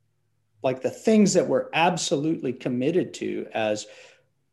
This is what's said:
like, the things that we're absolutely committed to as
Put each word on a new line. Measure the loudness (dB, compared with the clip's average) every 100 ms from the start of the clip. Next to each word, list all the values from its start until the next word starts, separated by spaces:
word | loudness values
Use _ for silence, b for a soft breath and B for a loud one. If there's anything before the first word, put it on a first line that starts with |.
| _ _ _ _ _ _
like, | -4 -2
the | -4
things | -2 2 6 6
that | 4 2
we're | 0 0
absolutely | 0 2 0 -2 -2 -2 -2 -4
committed | -6 -4 -2 0 0 -2
to | -6 -6 -6 -6
as | -4 -2 -2 -6 B B B B _ _